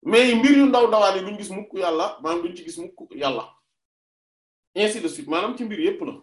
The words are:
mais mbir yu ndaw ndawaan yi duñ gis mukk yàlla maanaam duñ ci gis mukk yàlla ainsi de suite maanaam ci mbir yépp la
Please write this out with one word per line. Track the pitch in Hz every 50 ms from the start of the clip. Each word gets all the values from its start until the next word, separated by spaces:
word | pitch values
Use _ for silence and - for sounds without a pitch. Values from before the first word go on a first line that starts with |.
| _
mais | 240 214 233 254 247 233
mbir | 226 233 277 285 277
yu | 277
ndaw | 262 247 247 240 226
ndawaan | 214 214 208 196 190 190
yi | 190
duñ | 196 208 202
gis | 202 202
mukk | 185 196 208 - -
yàlla | 190 185 175 160 160 175 208 - -
maanaam | - 160 170 175 170
duñ | 170 -
ci | - 165
gis | 160 165 165
mukk | 170 190 - _ - _ -
yàlla | 135 143 135 127 117 110 - _ _ _ _ _ _ _ _ _ _ _ _ _ _ _ _ _ _ _ _ _ _ _ _ _
ainsi | 180 208 214 214 233
de | 175 160
suite | 151 - 135 135
maanaam | 156 170 190 220 247 -
ci | 247
mbir | 220 214 165
yépp | 156 190 202 -
la | - 127 - -